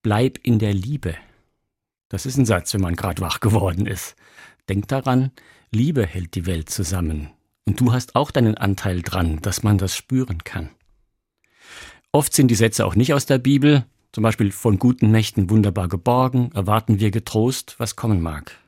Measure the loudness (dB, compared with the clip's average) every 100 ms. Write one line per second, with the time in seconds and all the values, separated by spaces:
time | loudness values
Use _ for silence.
0 | 0 0 0 -2 0 0 2 -2 -4 -6
1 | -8 -10 -16 _ _ _ _ _ _ _
2 | _ -10 -4 0 2 0 -2 -4 -2 -2
3 | -4 -4 -6 -2 2 2 2 -2 -4 -6
4 | -10 _ _ -20 -20 _ -4 -4 -2 -4
5 | 0 0 0 _ _ _ _ 0 0 0
6 | -2 -4 -8 -6 -4 -4 -6 -6 -4 -2
7 | -4 -6 -10 _ _ _ -4 2 2 2
8 | 0 -2 0 2 2 2 -2 -2 -2 -4
9 | -4 -2 -2 -2 -4 -2 2 2 0 -6
10 | _ -4 -2 -8 -8 -12 -12 _ _ _
11 | _ _ _ _ _ _ -20 -20 -20 -20
12 | _ 0 2 2 4 4 2 2 0 2
13 | 2 0 2 0 2 4 4 4 0 _
14 | _ -2 0 2 -2 0 0 4 2 4
15 | 4 4 2 -2 2 4 2 0 -4 -2
16 | 0 2 2 0 -2 -4 0 0 2 2
17 | 2 -2 -2 0 0 -2 -12 -10 -8 -4
18 | 0 0 -2 -8 -14 -20